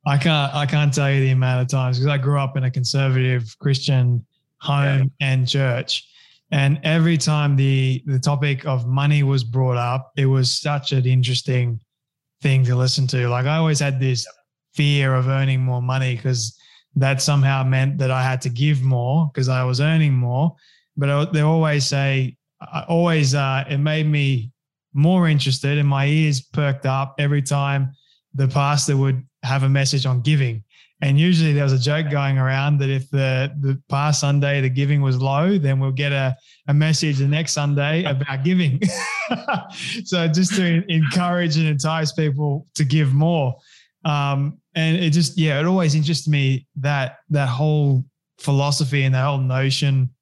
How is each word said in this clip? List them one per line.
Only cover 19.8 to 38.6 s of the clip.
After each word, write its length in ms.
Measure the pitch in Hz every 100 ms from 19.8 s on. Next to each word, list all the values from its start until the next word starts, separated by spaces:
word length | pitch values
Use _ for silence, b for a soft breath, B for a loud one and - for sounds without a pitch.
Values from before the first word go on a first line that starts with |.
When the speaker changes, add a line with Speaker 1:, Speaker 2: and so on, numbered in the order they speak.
Speaker 1:
earning 340 | 147 160 151
more. 400 | 127 123 123 160 b b b b -
But 140 | 139
I, 140 | 143 151
they 80 | 156
always 460 | 151 160 156 147 131
say, 500 | 143 139 135 127 - _ _
I 240 | - 156 -
always, 460 | 170 175 160 135
uh, 300 | 143 135 135 135
it 100 | 139
made 280 | 151 156 156
me 460 | 147 139 131 113 _ _ _ _
more 360 | 139 156 185 165
interested, 480 | 147 131 127 139 147
and 100 | 143
my 180 | 139 139
ears 340 | 156 151 131
perked 460 | - - 143 135 135
up 300 | 135 135 -
every 240 | 143 147
time 500 | 135 143 139 139 135 135 b b _ 135
the 100 | 131
pastor 480 | 139 139 147 - 139
would 260 | 135 131 - _
have 180 | 127 135
a 40 | 135
message 380 | 139 135 147 131
on 140 | 123
giving. 400 | 120 151 127 113 - b b b
And 160 | 143 139
usually 320 | 170 170 160
there 100 | 143
was 80 | 139
a 60 | 131
joke 320 | 127 151 156
going 280 | 143 139 135
around 400 | 131 135 143 147
that 120 | 135
if 180 | 135 131
the, 420 | 139 135 131 139 143
the 200 | 139 135 _
past 320 | 139 147 147
Sunday 400 | 143 143 143 143
the 80 | 131
giving 320 | 131 143 147
was 180 | 135 127
low, 380 | 135 139 175 202
then 200 | 143 135
we'll 140 | 135
get 200 | 131 143
a, 220 | 139 131 131 b b 143
a 80 |
message 440 | 147 156 156 156 135
the 100 | 139
next 240 | 151 165
Sunday 520 | - 143 143 143 160
about 380 | 180 135 143 135
giving. 360 | 143 185